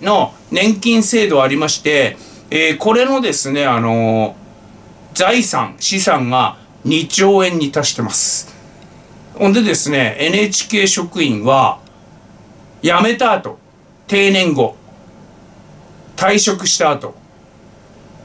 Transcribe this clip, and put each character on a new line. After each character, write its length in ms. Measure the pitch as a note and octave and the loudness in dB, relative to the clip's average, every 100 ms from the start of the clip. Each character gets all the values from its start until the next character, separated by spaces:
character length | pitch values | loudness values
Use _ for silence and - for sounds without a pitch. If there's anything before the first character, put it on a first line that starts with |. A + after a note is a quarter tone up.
の 320 | F#3 G3+ A#2 - - | 0 0 0 -6 -6
年 260 | F3+ G#3 G3+ | -2 0 0
金 260 | A#3 A3+ | 0 2
制 260 | G#3+ D3+ C#3 | 2 2 2
度 140 | C#3+ | 2
あ 60 | C3 | 2
り 80 | C#3+ | 0
ま 120 | D3+ | -2
し 120 | - | -4
て、 380 | D3+ C#3+ A#2 - - - - | -2 0 0 -4 -16 -20 -6
え 200 | D#3 D#3+ | -2 -2
ー、 40 | D#3 | 0
こ 160 | G#3+ | 0
れ 140 | A3+ C4 | 2 2
の 160 | C4+ | 0
で 100 | A3+ | -2
す 180 | C#3+ C3+ | -2 -2
ね、 140 | C#3+ | -2
あ 160 | C#3 A#2 | 0 0
の 560 | A#2 A2+ A2+ A2 A2 - - - - - - - - | 0 0 0 0 -2 -6 -20 -20 -20 -20 -20 -20 -8
ー、 40 | - | -2
財 240 | F#3 B3 | 2 2
産、 340 | - C#3 A2 - | 0 -2 -4 -6
資 220 | - F#3+ | -4 -2
産 280 | F#3+ D3+ B2 | 0 0 0
が 300 | B2+ A#2 - - - | 0 0 -4 -18 -10
二 240 | - D#3+ D#3+ | -2 -2 -2
兆 360 | - G3 G3 | 0 4 4
円 140 | F#3 E3+ | 2 0
に 140 | C#3+ | -2
達 200 | D3+ C3+ | -2 -4
し 20 | |
て 80 | - | -4
ま 80 | G#2+ | -4
す。 440 | - - - - - - - - - - - - | -2 -2 -2 -6 -16 -20 -20 -20 -20 -20 -20 -16
ほ 140 | - G3+ | -2 2
ん 40 | |
で 100 | G#3+ | 4
で 120 | G#3+ | 2
す 160 | D#3 D3 | 0 0
ね、 260 | C#3 A#2 - | 0 0 -2
エ 120 | D#3 | -2
ヌ 60 | G3 | 0
エ 80 | |
イ 60 | G#3 | 0
チ 180 | F#3+ - | -2 -4
ケ 160 | G#3 | -2
ー 20 | F#3+ | 0
職 360 | G3 E3+ F#3+ | -2 -4 -4
員 220 | D3 G#2+ | -2 -2
は、 360 | A2+ C3+ A2+ - - - - - - - - - - - | 2 2 2 -2 -10 -20 -20 -20 -20 -20 -20 -20 -20 -4
辞 100 | D#3+ F3 | 0 2
め 140 | G#3+ A#3 | 2 2
た 160 | B3+ | 0
後、 260 | C#3+ G#2+ - _ _ _ - - | 0 -4 -14 _ _ _ -20 -4
定 240 | G3+ G3+ | 0 2
年 220 | F#3+ F3+ | 2 2
後、 240 | C#3 A2 - - - - - - - - - - - - - - - | 0 -2 -4 -20 -20 -20 -20 -20 -20 -20 -20 -20 -20 -20 -20 -18 -2
退 220 | F#3+ G#3 | 0 2
職 280 | - F#3+ F#3 | 0 -2 -2
し 120 | - | 0
た 120 | D#3+ | 0
後、 240 | C#3 - - - - - - - - - - - - | 0 -6 -16 -20 -20 -20 -20 -20 -20 -20 -20 -20 -20